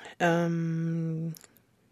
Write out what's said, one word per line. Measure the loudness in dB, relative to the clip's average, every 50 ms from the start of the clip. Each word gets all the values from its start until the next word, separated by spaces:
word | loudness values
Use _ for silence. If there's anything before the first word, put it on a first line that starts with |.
| -20 -12 -4 2
ähm, | 4 4 4 4 2 2 0 0 0 -2 -2 -2 -2 -2 -2 -2 -2 -2 -2 -4 -4 -6 -8 -10 -16 -20 _ _ _ _ _ _ _ _